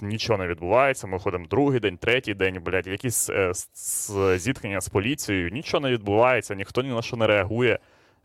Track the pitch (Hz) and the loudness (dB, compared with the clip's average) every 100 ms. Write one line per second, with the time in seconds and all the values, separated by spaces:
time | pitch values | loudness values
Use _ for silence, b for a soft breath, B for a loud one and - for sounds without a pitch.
0 | 101 110 - 104 90 82 87 117 135 131 | -6 -4 0 0 0 -4 2 4 4 0
1 | 101 92 101 90 82 104 143 127 101 87 | -4 -4 -2 -4 0 2 2 2 0 -2
2 | 113 127 113 98 95 92 85 92 90 101 | 0 0 0 0 0 -2 -2 -2 -2 -4
3 | 127 - - - 92 90 - - - - | -2 -2 0 0 0 -2 -8 -10 -6 -6
4 | - 101 95 92 98 135 101 98 - 104 | -2 0 2 2 0 -4 -6 -6 -2 -2
5 | 110 151 - 95 87 120 - 175 139 120 | 0 -2 -2 -2 -2 -6 -4 -2 0 0
6 | 101 104 123 123 - 98 98 - 135 117 | 2 4 4 4 -2 -8 -6 -4 -2 -4
7 | - 120 110 104 98 113 123 101 b b | -4 0 4 4 2 2 2 2 b b
8 | b b | b b